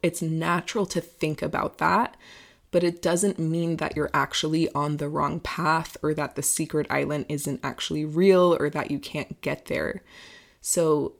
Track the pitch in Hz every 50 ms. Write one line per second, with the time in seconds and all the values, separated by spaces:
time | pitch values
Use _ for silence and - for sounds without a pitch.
0 | - 165 165 - 170 160 160 160 165 170 175 175 - - - 220 190 - - 170
1 | - - - - 160 156 151 - - 151 - - - - - - 160 160 185 208
2 | 247 - - - - - - - - - _ _ _ - - 175 175 170 170 -
3 | - 170 175 175 208 196 - - 165 160 165 170 165 165 165 156 156 151 - 151
4 | 143 - - 143 139 - - - - 156 160 165 160 - - 143 147 151 147 147
5 | 151 147 151 147 147 143 - - - - - 165 170 156 160 160 - - - -
6 | - 151 151 156 147 - - 147 135 - - - 156 151 - 151 143 - - 139
7 | 143 147 147 147 - - 151 143 - 147 139 - - 135 - - - - 160 151
8 | 151 151 151 170 190 196 185 180 180 175 165 - 143 147 147 151 127 - 143 139
9 | - - - 151 - - - - - 147 147 - - - - - 78 - - -
10 | - - - - - - - - - _ _ _ - - - 180 165 156 151 147
11 | 139 - -